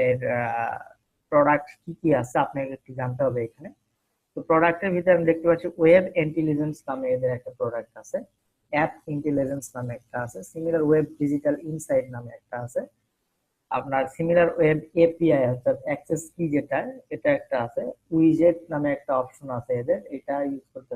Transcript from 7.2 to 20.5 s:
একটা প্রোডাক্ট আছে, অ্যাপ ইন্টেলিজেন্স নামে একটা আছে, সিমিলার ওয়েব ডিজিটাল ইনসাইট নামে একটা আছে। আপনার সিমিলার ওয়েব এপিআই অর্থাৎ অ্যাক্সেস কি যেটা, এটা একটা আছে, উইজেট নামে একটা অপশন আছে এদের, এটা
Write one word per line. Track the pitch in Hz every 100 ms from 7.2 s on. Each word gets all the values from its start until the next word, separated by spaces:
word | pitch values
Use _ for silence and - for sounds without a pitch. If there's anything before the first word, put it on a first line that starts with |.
| 127 123
একটা | 131 127
প্রোডাক্ট | 117 117 - 110
আছে, | - 196 - _ _ _ -
অ্যাপ | 147 160 - -
ইন্টেলিজেন্স | 147 147 143 135 139 -
নামে | 123 123 117
একটা | _ 123
আছে, | 120 - 185
সিমিলার | 165 165 165 151
ওয়েব | 156 147 -
ডিজিটাল | 147 143 147 143 160
ইনসাইট | 156 - 135 127
নামে | 120 120 117
একটা | - 120
আছে। | 123 180 269 _ _ _ _ _ _ _ - 127
আপনার | 135 135 127
সিমিলার | - 165 175 170 170
ওয়েব | 156 151 - 170
এপিআই | 165 165 165 143 123
অর্থাৎ | 127 - - -
অ্যাক্সেস | 175 - 156 -
কি | - 160
যেটা, | 143 - 135 240 262 -
এটা | 151 147 -
একটা | - 131
আছে, | 117 - 123 - -
উইজেট | 160 160 156 170 165 -
নামে | 147 147 139
একটা | - 131
অপশন | 127 - 139 123
আছে | - 123
এদের, | 135 202 - 135
এটা | - 143 139